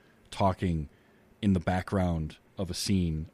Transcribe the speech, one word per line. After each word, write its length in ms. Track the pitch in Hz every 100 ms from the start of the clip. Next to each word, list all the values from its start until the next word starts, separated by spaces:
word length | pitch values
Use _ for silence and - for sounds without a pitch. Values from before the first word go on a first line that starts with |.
| - _ _
talking 580 | - 98 92 95 82 73 - _ _ _ _
in 100 | 104
the 60 | 92
background 760 | 82 92 - 101 90 82 78 - _ -
of 120 | 92
a 40 |
scene, 520 | 87 - 98 87 78 82